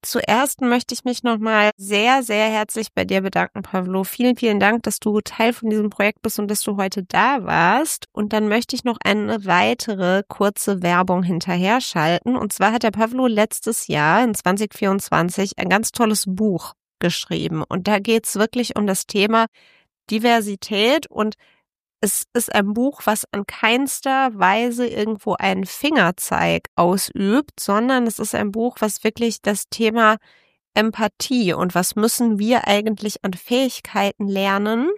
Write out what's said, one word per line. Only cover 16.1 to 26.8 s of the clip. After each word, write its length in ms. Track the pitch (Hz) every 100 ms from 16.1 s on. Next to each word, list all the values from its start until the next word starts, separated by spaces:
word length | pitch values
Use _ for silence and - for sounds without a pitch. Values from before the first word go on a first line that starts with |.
| 214 196
Buch 480 | 185 214 175 - - _ _
geschrieben. 640 | 180 - - 165 160 160 -
Und 200 | 185 185
da 100 | 208
geht's 380 | 202 226 220 196
wirklich 420 | 226 240 233 -
um 80 | 208
das 220 | 190 -
Thema 400 | 208 208 226 226 _ _ _ _ _ -
Diversität 1000 | 214 233 233 208 196 - - 220 311 -
und 240 | - 214 - _ _ _ _ _ _
es 220 | 202 - -
ist 240 | 240 - 214
ein 180 | 202
Buch, 280 | 208 262 -
was 220 | - 214 -
an 120 | 202 202
keinster 840 | - 220 240 277 - 269 269 262
Weise 540 | 208 185 208 240 240 247
irgendwo 460 | - 214 214 -
einen 320 | - 196 190 190
Fingerzeig 1040 | - 294 294 175 180 - - 170 165 -
ausübt, 840 | -